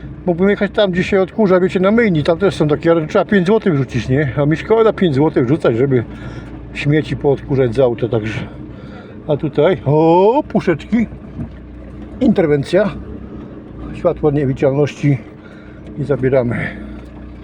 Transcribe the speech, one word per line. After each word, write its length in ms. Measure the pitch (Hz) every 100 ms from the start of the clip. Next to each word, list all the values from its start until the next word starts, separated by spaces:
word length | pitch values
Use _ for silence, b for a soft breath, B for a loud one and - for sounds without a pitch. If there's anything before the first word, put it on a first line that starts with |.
| B B -
Mógłbym 220 | 165 190
jechać 240 | 202 202
tam, 180 | - 202
gdzie 140 | 175
się 160 | 180 196
odkurza, 400 | 185 - 208 180
wiecie, 200 | 185 190
na 100 | 190
myjni, 320 | 226 233 160
tam 160 | 143 165
też 160 | 196
są 140 | 131 156
takie, 220 | 143 165
ale 160 | 165 156
trzeba 180 | 208
pięć 220 | 170 208 175
złotych 280 | 220 208
wrzucić, 340 | 147 131 123 110
nie? 240 | 131 147 117
A 100 | 143
mi 100 | 156
szkoda 360 | - 220 220
pięć 220 | 147 185
złotych 320 | 131 156 156 123
wrzucać, 300 | 139 139 113
żeby 280 | 139 131 110 B B B B B -
śmieci 420 | - 143 156 - 135
poodkurzać 580 | 147 131 - 135 127
z 60 | 113
auta, 280 | 127 113 117
także... 320 | 117 110 110 - - - B B B B B -
A 80 | 147
tutaj, 400 | 156 147 156 151 135
o, 560 | 151 165 175 196 262 -
puszeczki. 580 | 202 170 156 - 240 220 - - - - - - - - - - -
Interwencja. 680 | 254 190 165 147 139 180 202 - - - - - - - - - -
Światło 360 | - 175 - 156
niewidzialności 880 | 143 135 127 147 135 143 - 147 135 - B B B B B B -
i 60 |
zabieramy. 720 | 135 131 131 131 120 110 B B B B B - - -